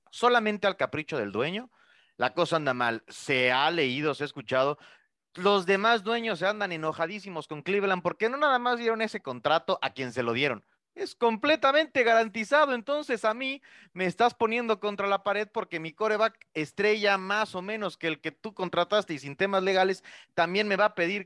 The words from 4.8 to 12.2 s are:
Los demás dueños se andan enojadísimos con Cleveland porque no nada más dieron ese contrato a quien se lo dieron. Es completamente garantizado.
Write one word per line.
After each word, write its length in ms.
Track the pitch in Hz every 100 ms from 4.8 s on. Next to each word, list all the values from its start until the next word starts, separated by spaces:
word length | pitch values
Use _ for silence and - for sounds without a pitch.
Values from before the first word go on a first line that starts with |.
| - _ _ _ _
Los 320 | - 185 202
demás 400 | 175 196 220 233
dueños 340 | 190 233 226 175
se 80 | 185
andan 240 | 214 196
enojadísimos 800 | 165 156 156 165 208 196 165 -
con 140 | 151
Cleveland 400 | 156 202 196 180
porque 260 | 170 - 220
no 80 | 269
nada 220 | 294 254
más 200 | 240 240
dieron 220 | 233 226
ese 220 | 220 202
contrato 560 | - 123 139 160 - 185
a 140 | 135
quien 180 | - 127
se 100 | 120
lo 120 | 117
dieron. 320 | 117 143 107 - _ _
Es 200 | - 381
completamente 880 | - 240 220 285 311 269 285 311 269
garantizado. 680 | 233 226